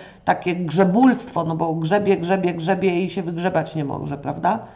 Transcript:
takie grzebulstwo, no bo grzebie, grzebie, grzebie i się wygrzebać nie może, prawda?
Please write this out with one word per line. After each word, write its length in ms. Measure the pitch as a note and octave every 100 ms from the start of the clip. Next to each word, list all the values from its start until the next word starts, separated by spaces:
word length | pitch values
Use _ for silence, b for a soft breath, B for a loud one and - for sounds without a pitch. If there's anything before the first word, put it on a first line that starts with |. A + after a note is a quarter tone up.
| B B -
takie 300 | F3+ F3+ F3+
grzebulstwo, 880 | E3 E3 F#3 G#3 C4 - - E3+
no 120 | D#3+ D#3+
bo 180 | E3
grzebie, 440 | E3 D#3+ G3+ G3 E3+
grzebie, 360 | E3+ F#3+ F3+
grzebie 480 | E3+ D#3+ F#3+ F#3+ F3
i 80 | F3+
się 140 | G3
wygrzebać 520 | E3+ E3+ F3+ F3 D#3 D#3+
nie 100 | C#3
może, 320 | - D3 C#3+
prawda? 420 | D3+ - F3+ A3 B